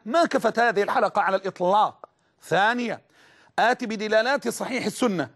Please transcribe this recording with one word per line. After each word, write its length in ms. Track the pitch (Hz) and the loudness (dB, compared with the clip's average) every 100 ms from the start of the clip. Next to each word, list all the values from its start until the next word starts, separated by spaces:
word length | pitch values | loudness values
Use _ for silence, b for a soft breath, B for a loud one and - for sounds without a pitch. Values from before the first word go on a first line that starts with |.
| 214 | -2
ما 200 | 320 330 | 2 2
كفت 340 | 262 220 220 | 2 0 2
هذه 240 | 233 190 | 2 2
الحلقة 380 | 202 269 196 202 | 0 0 0 0
على 140 | 180 190 | 0 0
الإطلاق. 720 | 190 - 180 202 180 - - _ _ _ | -2 -4 2 2 2 -2 -20 _ _ _
ثانياً، 580 | - 165 214 247 233 143 _ b b b b b | -2 2 2 0 -4 -8 _ b b b b b
آتي 260 | 214 247 233 | 2 0 -2
بدلالات 640 | 214 214 214 233 277 233 | -6 0 0 2 0 -2
صحيح 360 | - 196 247 208 | -6 -6 -4 -6
السنة 440 | - 247 180 131 | -2 -2 -2 -4